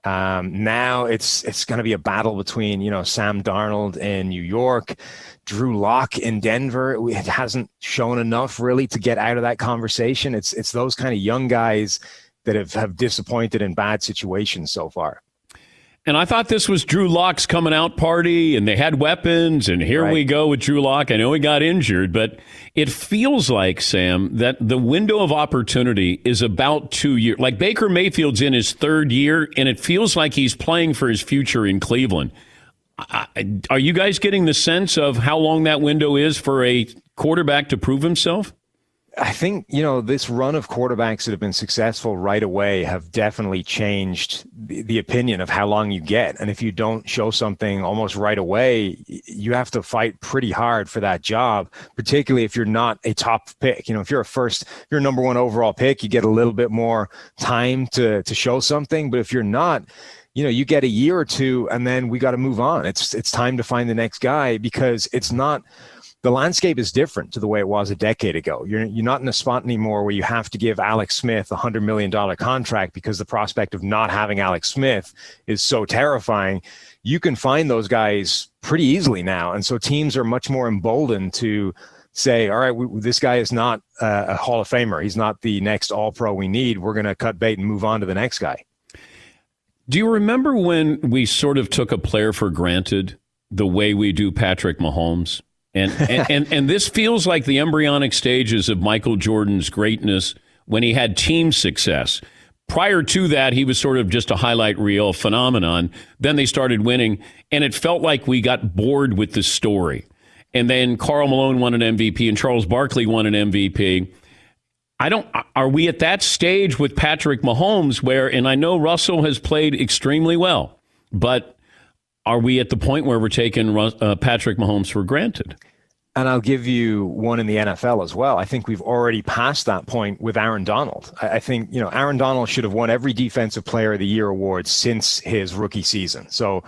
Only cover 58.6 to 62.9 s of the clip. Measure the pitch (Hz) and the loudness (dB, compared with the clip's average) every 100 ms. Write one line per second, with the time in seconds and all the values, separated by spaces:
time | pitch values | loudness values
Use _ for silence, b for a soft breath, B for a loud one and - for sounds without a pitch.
58.6 | - 147 143 160 147 120 110 127 104 120 | 0 -2 0 -2 0 -2 -2 -2 0 0
59.6 | 170 135 - B B B B - 147 117 | 0 0 -6 B B B B -4 0 0
60.6 | 135 151 127 107 143 180 135 - 131 127 | 2 2 4 2 2 2 -2 0 0 0
61.6 | 113 120 123 127 123 120 131 123 135 110 | -2 -2 0 0 -2 0 0 0 -2 0
62.6 | 131 165 80 | 0 0 -2